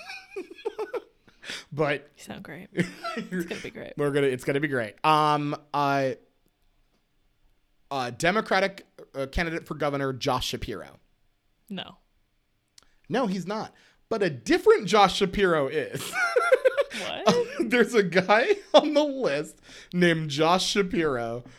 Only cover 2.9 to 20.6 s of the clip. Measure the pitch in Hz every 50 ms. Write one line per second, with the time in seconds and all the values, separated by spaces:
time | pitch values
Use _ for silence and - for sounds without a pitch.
2.9 | - - 349 339 - - 196 - 180 185 165 - - - - 127 - - - -
3.9 | - - 143 143 139 147 139 139 127 123 - - 139 139 143 151 135 127 113 107
4.9 | 101 - - 156 156 151 151 151 147 147 147 147 147 - - _ - 143 143 139
5.9 | 139 139 135 135 120 - _ _ _ _ _ _ _ _ _ _ _ _ _ _
6.9 | _ _ _ _ _ _ _ _ _ _ _ _ _ _ _ _ _ _ _ -
7.9 | 139 139 127 120 117 - 160 165 190 220 220 - 208 190 190 196 190 - - _
8.9 | _ - - - - 135 135 135 - 190 175 165 160 165 156 - 170 147 156 147
9.9 | 143 139 139 135 135 123 - 139 127 - - - - 117 - - 113 90 76 69
10.9 | 67 - _ _ _ _ _ _ _ _ _ _ _ _ _ - 202 185 - -
11.9 | 190 _ _ _ _ _ _ _ _ _ _ _ _ _ _ _ _ _ _ _
12.9 | _ _ _ - 147 233 277 196 185 202 165 170 208 220 175 - - _ _ _
13.9 | _ _ _ - - - 202 185 147 123 110 - 311 370 359 440 453 403 233 180
14.9 | 202 214 202 185 - - 202 185 185 196 202 180 170 156 139 135 - 156 127 101
15.9 | - - - - - 719 740 698 679 - 679 698 605 - - 523 508 523 571 -
16.9 | - 311 190 - 78 - 349 - - 480 480 466 539 587 - 226 226 247 233 233
17.9 | 240 226 202 175 156 185 180 190 208 220 262 403 403 403 - - - 302 294 302
18.9 | 302 294 302 294 269 262 247 170 139 143 156 - - _ _ - - - - -
19.9 | - 175 175 175 165 160 160 156 139 143 156 160 175 185